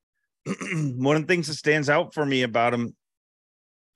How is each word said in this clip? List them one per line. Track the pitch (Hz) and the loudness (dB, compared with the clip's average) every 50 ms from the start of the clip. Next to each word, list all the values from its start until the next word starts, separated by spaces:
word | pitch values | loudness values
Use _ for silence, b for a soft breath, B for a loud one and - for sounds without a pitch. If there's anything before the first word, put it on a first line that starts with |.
| _ _ _ _ _ _ _ _ - | _ _ _ _ _ _ _ _ -8
<clears throat> | |
one | 156 190 - 190 202 190 160 151 139 123 123 131 139 151 | -8 -8 -8 -6 -6 -4 -2 -2 -2 -2 0 2 2 2
of | 156 | 2
the | 151 | 2
things | 175 185 175 160 | 0 0 0 0
that | 143 151 | -4 -6
stands | - - 151 151 156 143 139 | -4 0 2 2 2 2 2
out | 147 160 175 139 - | 2 2 0 -2 -4
for | 156 147 | -4 -2
me | 139 135 131 | 0 0 0
about | 127 120 110 120 117 120 120 | 0 0 2 2 2 2 2
him | 120 120 113 - _ _ _ _ _ _ _ _ _ _ _ _ _ _ _ _ _ _ _ - | 0 -2 -4 -8 _ _ _ _ _ _ _ _ _ _ _ _ _ _ _ _ _ _ _ -6